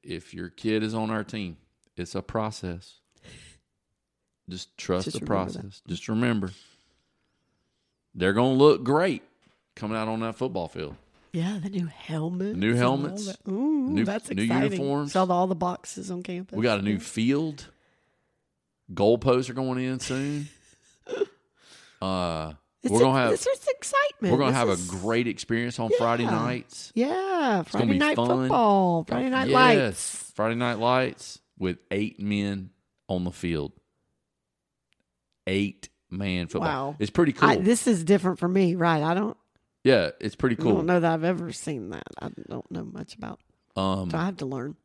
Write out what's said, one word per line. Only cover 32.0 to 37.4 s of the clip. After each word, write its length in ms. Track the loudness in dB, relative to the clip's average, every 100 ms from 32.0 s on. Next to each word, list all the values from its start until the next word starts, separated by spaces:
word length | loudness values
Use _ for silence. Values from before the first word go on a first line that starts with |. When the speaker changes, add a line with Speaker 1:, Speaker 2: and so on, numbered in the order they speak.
| -2 -4
Speaker 1:
men 500 | -4 -2 -2 -4 -10 _ _ _ -4
on 180 | -2
the 60 | -2
field. 400 | -4 -4 -2 -4 _ _ _ _ _ _ _ _ _ _ _ _ _ _ _ _ _ -2
Eight 440 | 0 0 -4 -20 _ _
man 360 | -6 -2 -2 -2
football. 460 | -2 -2 -2 -6
Speaker 2:
Wow. 40 | -4
Speaker 1:
It's 120 | -2
pretty 220 | 2 2
cool. 180 | 4